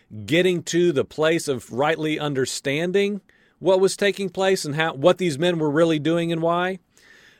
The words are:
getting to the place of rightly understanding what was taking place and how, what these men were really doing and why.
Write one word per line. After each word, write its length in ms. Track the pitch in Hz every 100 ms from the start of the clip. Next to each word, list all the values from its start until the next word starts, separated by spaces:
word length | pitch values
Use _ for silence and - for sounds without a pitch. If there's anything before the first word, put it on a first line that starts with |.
| _ 107 104
getting 360 | 160 180 175
to 280 | - 170 175
the 140 | 139 107
place 420 | - 156 170 151
of 240 | 127 -
rightly 480 | 117 147 160 156 156
understanding 1000 | 147 135 127 - 139 143 175 190 202 202 - _ _ _
what 200 | 160 190
was 180 | 190 -
taking 320 | 202 196 190
place 360 | 190 190 190 151
and 100 | 147
how, 180 | 160
what 240 | 135 151 175
these 220 | 180 135
men 180 | 175 170
were 120 | 151
really 280 | 143 165 156
doing 340 | 143 170 170
and 100 | 165
why. 360 | 165 170 180 190 _ _ _ - - _